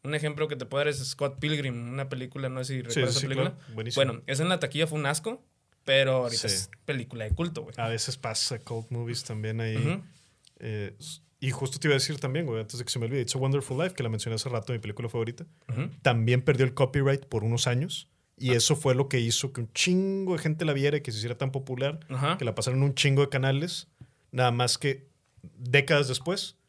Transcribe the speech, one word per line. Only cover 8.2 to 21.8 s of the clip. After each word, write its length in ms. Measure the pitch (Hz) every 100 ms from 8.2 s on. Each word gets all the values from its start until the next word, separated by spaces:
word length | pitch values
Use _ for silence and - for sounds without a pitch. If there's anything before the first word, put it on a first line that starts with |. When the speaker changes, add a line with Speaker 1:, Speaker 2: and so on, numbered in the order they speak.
| 117 110 - 117
Speaker 2:
cult 300 | - 117 113
movies 340 | 120 117 117
también 380 | - 107 110 113
ahí. 160 | 113 110
Speaker 1:
Ujú. 240 | 139 190 - - _ _ _ _
Speaker 2:
Eh, 360 | 113 107 101 -
s-, 220 | - - _ _
y 120 | 131
justo 280 | 123 135 -
te 80 | 156
iba 60 |
a 60 | 139
decir 180 | 131 143
también, 280 | 139 139 156
güey, 120 | 110
antes 200 | 107 120
de 40 |
que 80 | 120
se 80 | 123
me 60 |
olvide, 160 | 117 135
It's 140 | 120
a 20 | 131
Wonderful 400 | 135 139 - 131
Life, 160 | 180
que 80 | 185
la 60 | 117
mencioné 260 | 110 117
hace 140 | 110 131
rato, 240 | 120 110
mi 60 | 117
película 280 | 107 104 117
favorita. 380 | 120 113 117 165 _ -
Speaker 1:
Ujú. 200 | 123 131 -
Speaker 2:
También 400 | 131 117 113 123
perdió 240 | 139 127
el 80 | 131
copyright 520 | 135 131 139 135 139
por 180 | - 113
unos 240 | 113 117 -
años. 400 | 123 - - - _ _ _
Y 120 | 127
Speaker 1:
Ah. 20 |
Speaker 2:
eso 200 | 120 -
fue 200 | 147 139
lo 120 | 127 135
que 120 | 127
hizo 340 | 117 - 135
que 80 | -
un 100 | 113
chingo 600 | - - 185 196 196 190
de 40 | 165
gente 260 | 160 156
la 80 | 160
viera 240 | 139 139 147
y 40 |
que 100 | 143
se 80 | 107
hiciera 180 | 117 120
tan 140 | 135
popular, 480 | 135 135 127